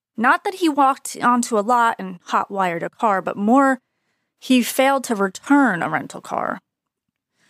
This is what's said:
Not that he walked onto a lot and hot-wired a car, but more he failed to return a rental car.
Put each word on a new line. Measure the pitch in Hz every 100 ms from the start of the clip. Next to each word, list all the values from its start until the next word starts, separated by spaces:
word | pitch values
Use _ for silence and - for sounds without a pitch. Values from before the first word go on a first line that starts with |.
| _ -
Not | 247 349
that | 415 370
he | 330
walked | 285 269 269 - -
onto | 226 247 240 214
a |
lot | 202 240 226 -
and | 190 175 -
hot-wired | 214 - 196 185 170
a | 170
car, | - 220 190
but | 175 -
more | 208 269 269 254 _ _ _ _ _ _
he | - 254
failed | - - 269 277 254
to | 208
return | 196 - - 285 254 170
a | 156
rental | 156 - -
car. | - - - - _ _ _ _ _ _ _ _ _